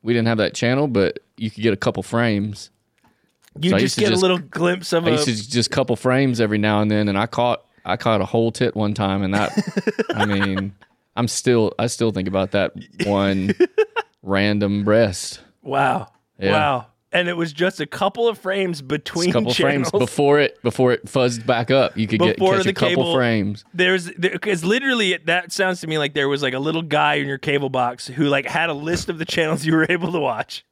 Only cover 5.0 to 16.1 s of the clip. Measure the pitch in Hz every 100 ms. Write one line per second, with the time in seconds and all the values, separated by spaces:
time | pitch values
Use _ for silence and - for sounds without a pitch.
5 | 165 156 147 110 110 120 107 - 127 120
6 | 127 127 135 117 110 107 104 104 107 104
7 | 104 98 113 - 120 117 _ _ - 95
8 | 120 107 95 117 117 - 123 104 104 104
9 | 98 98 98 101 104 - 190 202 202 -
10 | 214 - 104 101 101 95 98 - _ _
11 | _ - 117 - - 120 107 - 117 -
12 | 117 98 92 95 95 101 92 - - -
13 | 101 101 98 95 95 - 349 - 427 -
14 | - _ 95 98 101 104 101 101 101 107
15 | 110 92 - - - _ - 139 139 117
16 | 113